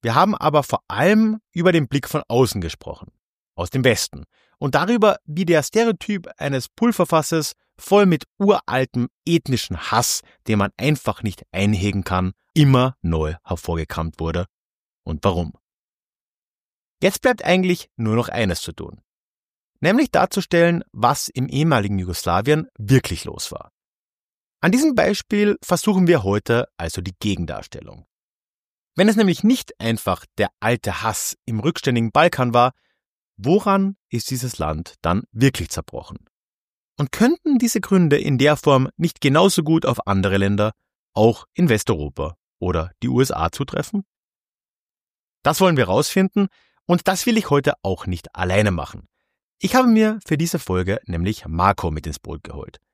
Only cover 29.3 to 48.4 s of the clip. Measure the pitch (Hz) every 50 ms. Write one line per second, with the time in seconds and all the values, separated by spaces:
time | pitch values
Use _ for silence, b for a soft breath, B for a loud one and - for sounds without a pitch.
29.3 | 170 - - 214 262 - - - - _ - 113 113 107 - - 92 - - _
30.3 | _ - 104 92 _ _ - 110 123 110 - 107 90 - - 113 104 - - -
31.3 | - _ _ - 113 107 - 175 165 - - 139 123 120 117 110 - 143 160 175
32.3 | - - 127 120 117 120 123 127 - _ _ _ _ _ _ _ _ _ _ _
33.3 | _ - 98 127 175 214 - 202 196 196 196 196 196 _ _ _ - 120 - -
34.3 | 131 127 123 127 - - 78 76 78 78 82 - - _ - 82 87 101 - _
35.3 | _ 107 127 139 - - 87 76 - - - - - - - - - - _ _
36.3 | _ _ _ _ _ _ _ _ _ _ _ _ _ - 147 135 - - 208 247
37.3 | 339 - _ 320 285 240 240 233 - 220 185 - 196 185 175 151 139 143 - -
38.3 | - 120 131 147 151 - - 151 139 131 131 127 _ - - 170 - _ - 143
39.3 | 135 151 180 196 - - 160 147 160 165 - 135 127 - - - 101 98 92 98
40.3 | 95 98 98 98 104 101 104 110 107 _ _ _ _ _ _ _ _ - 107 117
41.3 | 113 - - _ _ - 175 160 113 107 - - 110 80 73 71 67 - 76 76
42.3 | 80 _ _ _ _ _ - 90 87 85 80 87 - _ - 123 127 120 135 131
43.3 | - - 80 85 - - - - - - 147 - - 202 190 _ _ _ _ _
44.3 | _ _ _ _ _ _ _ _ _ _ _ _ _ _ _ _ _ _ _ _
45.3 | _ _ _ 135 160 - 190 185 165 135 120 90 92 120 151 - - 190 190 190
46.3 | _ 202 202 190 _ _ _ _ _ _ _ - 175 175 - - 190 175 - 247
47.3 | 226 220 196 - - 143 135 151 - _ _ 98 95 - - 90 90 85 - -
48.3 | _ -